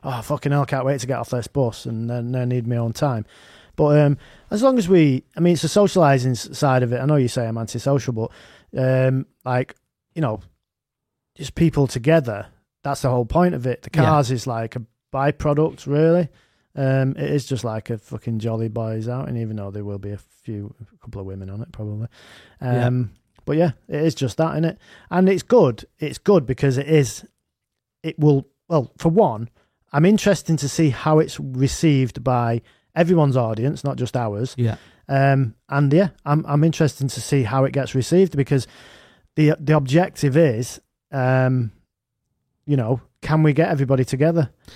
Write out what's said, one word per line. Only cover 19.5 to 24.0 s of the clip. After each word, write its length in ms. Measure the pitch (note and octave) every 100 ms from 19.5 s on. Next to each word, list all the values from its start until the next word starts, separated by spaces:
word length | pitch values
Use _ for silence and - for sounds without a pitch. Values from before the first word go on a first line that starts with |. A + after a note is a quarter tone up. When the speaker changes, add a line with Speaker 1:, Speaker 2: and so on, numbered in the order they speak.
| G#2+
Speaker 1:
though 140 | G2
there 140 | G2+
will 140 | G2+ G2+
be 120 | G2+
a 60 | G2+
few, 560 | _ _ - G#2 G2+ -
a 180 | G#2+ _
couple 220 | - G2+
of 60 | F#2+
women 220 | F#2+ F#2+
on 100 | G2+
it, 100 | A#2+
probably. 360 | - G#2 G#2+ A#2 _ - - - _
Speaker 2:
Yeah. 240 | B2+ A#2+ A#2+
Speaker 1:
Um, 240 | B2 A#2+ _ _ _
but 120 | - D3+
yeah, 160 | E3+ - -
it 140 | D3